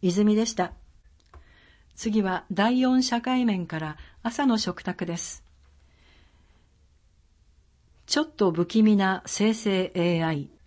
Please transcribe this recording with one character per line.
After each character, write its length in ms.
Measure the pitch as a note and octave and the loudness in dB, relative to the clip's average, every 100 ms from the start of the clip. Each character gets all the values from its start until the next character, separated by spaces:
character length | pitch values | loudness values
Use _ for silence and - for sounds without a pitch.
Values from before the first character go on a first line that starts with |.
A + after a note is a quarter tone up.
泉 340 | F#3 F3+ G#3 G#3+ | 0 2 2 2
で 100 | A3+ | 0
し 80 | |
た。 180 | - F3+ - - - _ _ _ - - _ _ _ _ - | -2 -6 -6 -20 -20 _ _ _ -20 -20 _ _ _ _ -8
次 260 | A#3 G#3+ | -2 0
は 240 | F#3+ F#3 - | 0 -2 -6
第 300 | F#3 G#3 B3+ | 0 2 4
四 240 | B3+ B3+ | 4 2
社 180 | B3+ A#3+ | 2 -2
会 220 | A#3+ B3+ | -2 0
面 240 | A#3+ F#3+ E3+ | 0 0 -4
か 120 | D#3+ | -6
ら 180 | D#3 D3+ - - | -8 -12 -18 -8
朝 240 | A#3 A#3 C#4 | -8 -2 0
の 120 | A3+ | 2
食 260 | - E3+ | -2 -6
卓 220 | - F3+ F3 | -8 -8 -6
で 120 | E3+ | -8
す。 260 | - - - _ _ _ _ _ _ _ _ _ _ _ _ _ _ _ _ _ _ _ _ _ _ _ _ _ - | -10 -14 -20 _ _ _ _ _ _ _ _ _ _ _ _ _ _ _ _ _ _ _ _ _ _ _ _ _ -4
ち 140 | - | -2
ょ 20 | |
っ 100 | D#4 | -2
と 220 | - G3 | 0 0
不 120 | D#3+ F3 | 2 0
気 180 | A3 | 4
味 120 | G#3+ G#3 | 6 6
な 260 | F#3+ F#3+ - | 2 -2 -6
生 280 | - G#3+ | -2 0
成 380 | A3 G#3 F#3+ F#3 F#3 | 0 0 -2 -2 -2
エ 260 | E3+ E3+ | 0 0
ー 40 | E3 | -2
ア 60 | |
イ。 180 | D3+ C#3 _ | -4 -8 _